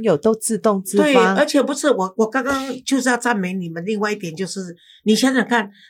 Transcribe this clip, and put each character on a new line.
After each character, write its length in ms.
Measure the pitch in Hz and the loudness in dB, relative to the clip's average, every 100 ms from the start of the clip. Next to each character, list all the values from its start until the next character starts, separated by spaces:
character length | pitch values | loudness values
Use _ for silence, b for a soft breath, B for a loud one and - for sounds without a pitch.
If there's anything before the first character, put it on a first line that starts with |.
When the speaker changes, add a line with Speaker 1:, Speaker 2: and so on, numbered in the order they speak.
Speaker 1:
友 140 | 220 156 | 0 2
都 180 | 220 | 2
自 240 | 220 - 220 | 0 -2 0
动 240 | 220 202 | 2 0
自 160 | 190 202 | 0 2
发。 60 | |
Speaker 2:
对， 100 | 302 | 4
而 320 | 254 190 190 294 | 4 4 2 2
且 160 | 285 | 2
不 100 | 247 | 0
是， 160 | 262 302 | 0 0
我， 220 | 196 185 - | 0 0 -2
我 80 | 220 | -2
刚 140 | 269 | 0
刚 240 | 262 269 269 254 | -2 -4 -4 -10
就 160 | - 269 | -2 0
是 80 | 254 | 0
要 80 | 247 | 0
赞 220 | 254 214 | 0 -2
美 140 | 180 | -2
你 160 | 190 170 | -6 -8
们。 120 | 165 180 | -8 -6
另 120 | 214 | -2
外 100 | 208 | -2
一 60 | 208 | -4
点 180 | 175 | -8
就 100 | 156 | -8
是， 320 | 180 196 185 170 b b | -8 -8 -12 -14 b b
你 100 | 208 | 2
想 180 | 214 262 | 4 4
想 140 | 262 202 | 2 0
看， 240 | 240 202 B B | 0 -2 B B